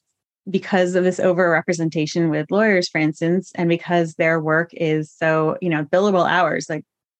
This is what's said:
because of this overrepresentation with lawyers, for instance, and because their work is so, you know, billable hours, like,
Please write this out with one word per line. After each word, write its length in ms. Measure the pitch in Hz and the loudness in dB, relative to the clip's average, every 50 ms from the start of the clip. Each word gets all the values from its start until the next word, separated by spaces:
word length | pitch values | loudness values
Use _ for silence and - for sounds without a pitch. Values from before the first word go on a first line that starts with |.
| _ _ _ _ _ _ _ _ _ 196 | _ _ _ _ _ _ _ _ _ -4
because 460 | 180 190 - - 208 185 180 180 185 | -4 -4 -2 0 0 2 2 2 2
of 80 | 180 180 | 2 2
this 160 | 185 180 - | 2 0 2
overrepresentation 1120 | 185 185 175 180 185 170 160 160 - 196 175 165 165 160 - 160 151 151 - 175 165 160 | 0 2 2 2 2 2 2 0 0 -2 -2 -2 -2 -2 -2 -2 -4 -2 0 0 0 0
with 220 | 151 151 151 - | 0 -2 -2 -2
lawyers, 360 | 180 208 220 214 196 180 175 | 0 0 2 2 2 2 0
for 120 | - - 160 | -2 -2 -2
instance, 520 | 156 156 156 - 165 165 175 190 175 - - | 0 -2 -2 -2 -2 0 0 -2 -2 -6 -6
and 120 | - 175 | -2 0
because 460 | 170 170 165 - - 175 170 170 160 - | 0 0 0 -2 0 0 0 0 -2 -2
their 240 | - 165 160 165 160 | -2 0 0 0 0
work 300 | 151 160 156 160 170 165 - | 0 0 0 0 0 -4 -6
is 380 | - 170 156 156 156 156 - | -4 -2 -2 -2 -2 -4 -6
so, 460 | - _ 165 160 160 156 156 156 - - | -8 _ 0 0 2 2 0 0 -2 -2
you 80 | 185 170 | -2 -2
know, 140 | 156 151 151 | -2 -2 -2
billable 440 | - 180 185 202 208 190 180 156 143 | 0 0 2 2 2 2 2 2 2
hours, 400 | 165 - 170 151 160 170 151 - | 2 2 2 0 -2 -4 -6 -6
like, 140 | 156 160 - _ _ _ _ _ _ | -8 -8 -10 _ _ _ _ _ _